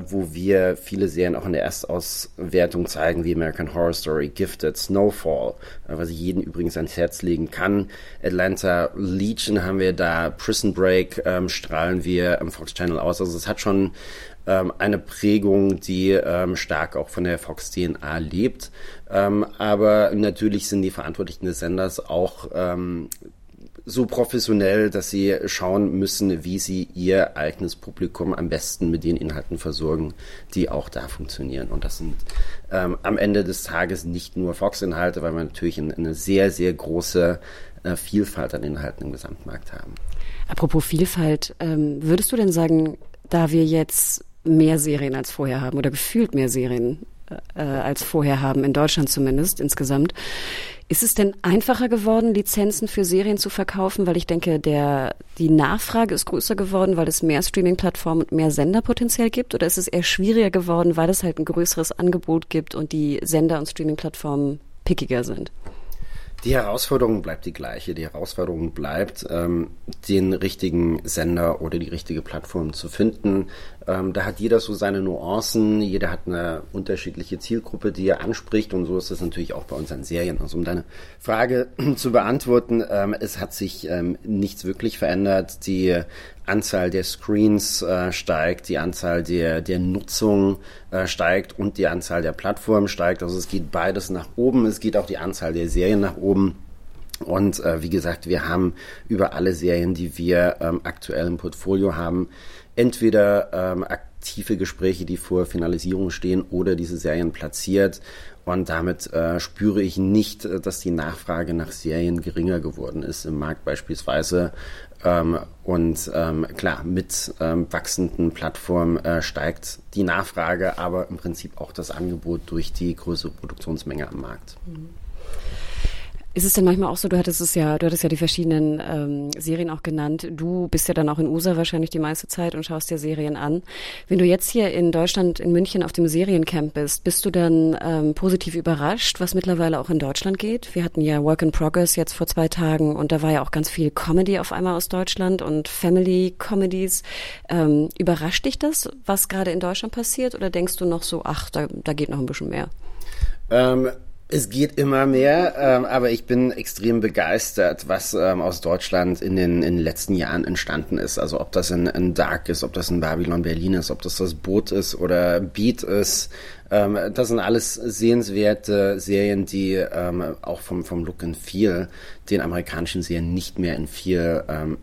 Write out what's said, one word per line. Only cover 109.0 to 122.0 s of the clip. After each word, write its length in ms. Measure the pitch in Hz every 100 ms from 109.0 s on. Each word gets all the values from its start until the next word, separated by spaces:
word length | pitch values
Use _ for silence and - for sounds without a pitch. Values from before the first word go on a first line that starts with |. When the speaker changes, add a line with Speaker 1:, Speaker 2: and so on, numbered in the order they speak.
| -
Speaker 1:
äh, 260 | 80 82 87
spüre 440 | - - 104 98
ich 160 | 95 92
nicht, 460 | 95 107 104 -
äh, 140 | 104 92
dass 220 | 98 -
die 100 | 92
Nachfrage 640 | 82 76 85 - 85 82
nach 160 | 82 78
Serien 520 | - 80 80 87 85
geringer 360 | 87 85 87 87
geworden 460 | 76 - 64 78
ist 200 | 69 80
im 140 | 78 76
Markt 260 | 73 80
beispielsweise. 880 | - 76 - 80 - 71 80 90 85 - - - - -
Ähm, 340 | 90 87 82 80 - -
und, 460 | - 87 82 82 -
ähm, 320 | - 82 78 80 -
klar, 280 | 92 80
mit, 500 | 80 90 - - - -
ähm, 260 | 80 85 82
wachsenden 640 | 82 - - 90 - 85
Plattformen, 640 | - 80 - - 90 85 82
äh, 180 | 82 82
steigt 580 | - - 78 - - - -
die 80 | 98
Nachfrage, 760 | 92 85 95 - 82 87 92 82
aber 300 | 87 90 -
im 80 | 87
Prinzip 440 | 87 82 - -
auch 120 | -
das 180 | - 82
Angebot 520 | 73